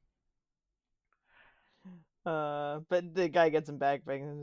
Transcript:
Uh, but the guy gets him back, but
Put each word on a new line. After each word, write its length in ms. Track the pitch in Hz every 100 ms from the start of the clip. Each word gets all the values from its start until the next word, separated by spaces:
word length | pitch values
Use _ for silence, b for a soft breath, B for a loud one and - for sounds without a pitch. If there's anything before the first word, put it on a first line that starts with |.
| _ _ _ _ _ _ _ _ _ _ _ _ b b b b b b 190 175 156 _ -
Uh, 540 | 160 151 147 147 151 160
but 260 | 180 175 165
the 140 | 175
guy 200 | 170 165
gets 180 | 151 147
him 80 | 143
back, 240 | 139 143 -
but 140 | 139 143 147